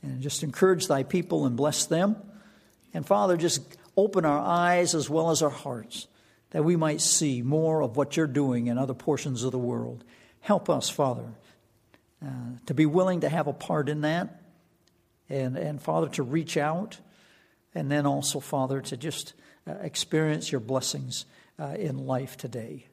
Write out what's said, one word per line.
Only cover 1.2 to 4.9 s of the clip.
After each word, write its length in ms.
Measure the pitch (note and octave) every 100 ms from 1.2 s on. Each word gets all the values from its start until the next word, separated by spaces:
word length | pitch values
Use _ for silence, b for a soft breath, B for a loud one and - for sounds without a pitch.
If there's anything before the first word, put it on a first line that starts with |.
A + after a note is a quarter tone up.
| E3+ E3 C#3
and 100 | A#2+
bless 300 | D3 C#3+ -
them. 300 | E3 G3 G#3+ - B B B B B _
And 140 | E3+ C#3
Father, 300 | G3+ G3+ F3
just 400 | E3+ C3+ - - B -
open 280 | G#3 G3
our 160 | D#3+ D3
eyes 540 | - F3 F3 F3 F3